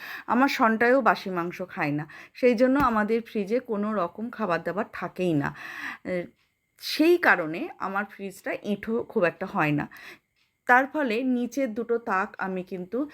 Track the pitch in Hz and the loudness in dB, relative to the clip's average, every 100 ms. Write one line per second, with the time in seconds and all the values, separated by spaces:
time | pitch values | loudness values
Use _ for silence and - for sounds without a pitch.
0 | - - - 233 269 277 233 220 233 269 | -10 -10 0 2 2 4 2 4 4 4
1 | 220 185 196 180 170 175 180 - 151 147 | 4 2 0 -4 -4 -6 -10 -4 -2 -2
2 | 160 - - - 247 226 254 269 269 220 | -6 -14 -20 2 4 6 4 4 2 2
3 | 208 226 226 220 190 240 254 208 208 208 | 2 0 -2 -4 0 -2 -2 -4 -2 -2
4 | 175 - 233 - 202 170 170 170 240 - | -2 -4 -10 -4 -2 -2 -2 -4 -6 -6
5 | 175 - 180 151 147 143 - - - - | -8 -2 0 2 0 -6 -12 -12 -12 -10
6 | - 180 175 _ _ _ _ _ - - | -6 -6 -8 _ _ _ _ _ -4 2
7 | 311 349 285 185 156 165 349 - 190 196 | 4 4 4 2 0 -6 -8 -8 -6 -4
8 | 208 - 196 180 269 - - 202 214 233 | -6 -8 -14 -10 -8 -6 -4 -6 -4 -4
9 | - 220 170 - 190 196 151 147 - - | -2 0 0 0 -6 0 0 0 -2 -10
10 | - - _ _ _ _ - 247 277 311 | -20 -20 _ _ _ _ 4 4 4 -2
11 | 269 214 262 247 240 277 269 220 226 233 | -2 0 0 0 -2 -2 -2 -2 -4 -4
12 | 226 190 208 - 190 185 180 185 180 233 | -2 -2 -2 -6 -6 -6 -8 -10 -6 -6
13 | 294 | -6